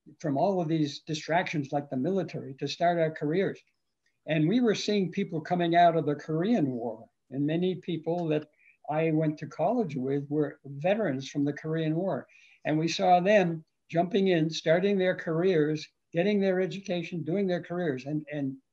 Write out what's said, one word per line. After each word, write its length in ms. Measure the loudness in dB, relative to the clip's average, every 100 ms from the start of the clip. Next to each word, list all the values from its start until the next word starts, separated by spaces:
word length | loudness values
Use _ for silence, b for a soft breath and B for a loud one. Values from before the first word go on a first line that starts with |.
| -20 -10
from 180 | -4 0
all 240 | 0 0
of 60 | 0
these 340 | 0 0 -4 -8
distractions 640 | -8 -2 0 0 -4 -4
like 180 | -4 -4
the 80 | -4
military 580 | -2 -2 -2 -6 -12 -8
to 80 | -8
start 300 | 0 0 2
our 120 | 0
careers. 480 | 0 -2 0 0 -4 _ _ _ _ _ _ -4
And 200 | 2 2
we 140 | 4
were 140 | 2 2
seeing 360 | 0 0 0
people 300 | -2 -4 -6
coming 340 | -2 0 2 6
out 200 | 6 6
of 100 | 2
the 100 | -2
Korean 560 | -2 -2 2 2 2
War, 340 | -2 -6 -8 -14 _ _
and 140 | -4 0
many 300 | 0 0 -2
people 520 | -4 -6 -4 -2 0
that 180 | -2 -4 b b b -6
I 220 | 0 2
went 260 | 2 2 -2
to 80 | -8
college 480 | -4 -2 0 -2 -4
with 300 | -2 -2 -2
were 300 | -2 -2 -4 -14
veterans 640 | -4 0 0 0 -2 -4
from 160 | -2 -2
the 80 |
Korean 420 | -2 -4 -2 0 0
War. 300 | -2 -4 -8 b b b -4
And 140 | 0
we 80 | 0
saw 320 | 0 4 4
them 440 | 6 4 4 0 -8 _ _
jumping 380 | -2 0 2 4
in, 200 | 4 2
starting 480 | 0 2 4 4 2
their 180 | 2 0
careers, 720 | -2 0 4 4 2 0 -6 _ _
getting 260 | -2 2 2
their 200 | 2 2
education, 640 | 0 -4 -6 -4 -4 -6
doing 240 | -4 -2 0
their 140 | -2
careers. 440 | -4 -4 -2 -4 -4
And, 200 | -6 -6
and 240 | -6 -6 -6 _